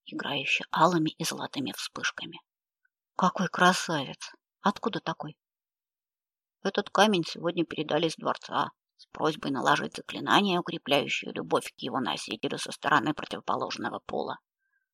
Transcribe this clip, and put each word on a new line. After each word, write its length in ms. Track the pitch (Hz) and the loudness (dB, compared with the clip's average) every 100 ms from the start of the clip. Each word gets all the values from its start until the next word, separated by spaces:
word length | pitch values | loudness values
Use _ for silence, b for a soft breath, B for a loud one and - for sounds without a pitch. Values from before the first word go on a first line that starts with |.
| - | -14
играющий 600 | - - 139 131 - - | -8 -4 -4 0 -2 0
алыми 400 | - 165 175 156 | 4 4 4 0
и 120 | - | -2
золотыми 480 | 160 139 135 143 127 - | -6 -4 -6 -6 -6 -6
вспышками. 640 | - - - - - - _ _ _ _ _ _ _ - | -10 -6 -6 -6 -12 -16 _ _ _ _ _ _ _ 0
«Какой 320 | 185 - 175 | 0 2 -4
красавец! 840 | - 180 180 - 156 131 - - - _ _ | 4 4 4 0 -2 -4 -10 -14 -18 _ _
Откуда 380 | 196 - - 202 | -2 0 -4 -4
такой?» 380 | - 160 151 - _ _ _ _ _ _ _ _ _ _ _ _ | -6 -6 -8 -14 _ _ _ _ _ _ _ _ _ _ _ _
«Этот 280 | 196 196 - | -4 -2 -2
камень 320 | - 214 190 | 4 6 6
сегодня 420 | 156 - 160 175 160 | 0 -4 -4 -2 -2
передали 400 | - 151 151 165 | -2 -2 0 0
из 100 | - | -2
дворца 520 | 151 - - - - - _ _ | -4 -4 -4 -2 -2 -6 _ _
с 100 | - | -16
просьбой 420 | - 151 156 147 | -2 -2 -2 -4
наложить 460 | 135 139 147 147 - | 0 4 2 2 -8
заклинание, 640 | - - 143 139 202 175 | -10 -6 4 4 6 0
укрепляющее 720 | - 170 - - - - - | -2 -6 2 2 2 -4 -6
любовь 400 | - 160 156 - | -6 0 0 -2
к 60 | - | -10
его 200 | 139 120 | -4 -2
носителю 600 | 104 69 - 110 - - | -2 -4 -6 -4 -4 -6
со 120 | - | -8
стороны 440 | - - 151 113 - | -2 6 6 6 -2
противоположного 800 | - 95 - 131 127 - 117 104 - | -4 -8 -2 -2 -2 -4 -4 -6 -4
пола. 320 | - - - _ _ _ _ _ | -4 -4 -6 _ _ _ _ _